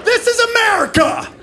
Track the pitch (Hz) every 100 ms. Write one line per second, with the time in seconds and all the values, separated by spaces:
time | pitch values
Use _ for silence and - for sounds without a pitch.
0 | 392 480 - 480 466 466 440 392 302 -
1 | 320 - - -